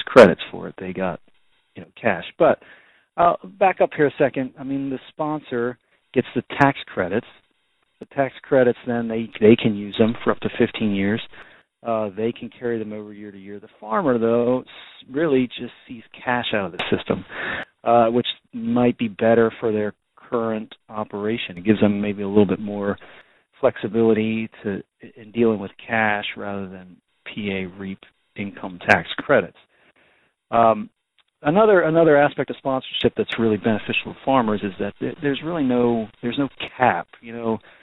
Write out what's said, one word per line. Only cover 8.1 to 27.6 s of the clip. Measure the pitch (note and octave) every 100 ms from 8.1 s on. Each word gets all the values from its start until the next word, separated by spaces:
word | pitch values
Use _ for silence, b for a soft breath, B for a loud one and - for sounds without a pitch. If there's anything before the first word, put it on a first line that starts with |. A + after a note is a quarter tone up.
tax | C#3+ C3 -
credits, | - C3+ A#2+ A2+ B2+
then | A#2+ A#2
they, | A2+ A2+ -
they | G#2+ A#2
can | A#2+ G2+
use | G#2 G2
them | A2 A#2
for | A#2
up | G#2+
to | G#2+ -
fifteen | A2+ - A2
years. | G2 G2 A2+ - B B B B _ A#2+
Uh, | A2+ G#2+ F#2
they | A2+
can | - A#2 -
carry | A#2+ A#2
them | G#2+
over | G#2+ G#2
year | G#2 G#2
to | G2
year. | G2 G#2
The | G#2+ _
farmer, | G#3+ G#3+ D#3 A#2+
though, | A2+ A#2 A#2+ B2+
s-, | - - - - -
really | C3 E3 C3 B2
just | - B2 - -
sees | A#2+ - -
cash | - B2 A#2
out | A2+ F#2
of |
the | F2 - -
system, | - - - B B B B B
uh, | A#2+ A#2 A2+
which | A#2+ - - _
might | A#2+ A2+ A#2+ B2 B2
be | A#2
better | F#2+ A2+ A2+ A2+ -
for | A#2
their | G#2+ G#2 - _ _
current | - A#2+ A2+ A2 A2 - -
operation. | G#2+ G#2+ G#2 G#2 A#2 - F2
It | G2
gives | G2+
them | G#2 G2+
maybe | G#2 G2+
a | G2
little | G#2 F#2+
bit | G2
more | G#2 G2+ G2+ G2 B B B B B -
flexibility | B2+ - A2+ A2+ A2+ A2 A2 A2 A2 -
to, | A2 F#2+ - _ G#2 -
in | A2
dealing | A#2 A#2 G#2
with | G2 - -
cash | A2+ G#2+ G#2 G#2 -
rather | G2+ G2+ F#2+
than | F#2+ F#2 E2+ _ _ -
P | - G#2
A | F#2+